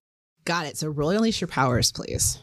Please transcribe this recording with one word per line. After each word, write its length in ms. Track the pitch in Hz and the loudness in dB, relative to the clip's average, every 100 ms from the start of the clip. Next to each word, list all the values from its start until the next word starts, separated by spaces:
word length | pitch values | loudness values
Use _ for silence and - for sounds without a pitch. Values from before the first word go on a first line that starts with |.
| _ _ _ _ | _ _ _ _
Got 220 | - 170 151 | -4 -4 -4
it. 100 | - | -6
So 100 | 156 | -4
roll 220 | 143 147 | 0 2
Unleash 300 | 208 226 208 | 2 2 0
Your 80 | 175 | -2
Powers, 420 | - 135 120 113 | 2 2 4 2
please. 500 | - - - - - | -2 -6 -2 -2 -2